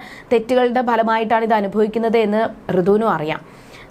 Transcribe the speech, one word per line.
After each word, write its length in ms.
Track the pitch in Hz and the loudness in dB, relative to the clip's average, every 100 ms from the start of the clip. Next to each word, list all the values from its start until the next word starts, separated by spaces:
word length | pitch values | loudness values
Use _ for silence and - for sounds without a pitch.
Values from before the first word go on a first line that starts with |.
| - - - | -4 -20 -2
തെറ്റുകളുടെ 500 | 226 220 254 247 233 | -2 2 0 2 0
ഫലമായിട്ടാണ് 640 | 240 226 226 226 220 226 | 0 0 0 0 0 0
ഇത് 100 | 220 | 2
അനുഭവിക്കുന്നത് 640 | 220 196 208 214 220 226 226 | 0 0 0 0 0 0 2
എന്ന് 540 | 214 214 226 - - | 2 0 -2 -6 -4
ഋതുവിനും 360 | 185 180 208 226 | 0 2 2 2
അറിയാം. 500 | 165 156 151 - - - - - | -2 -4 -6 -10 -20 -20 -20 -4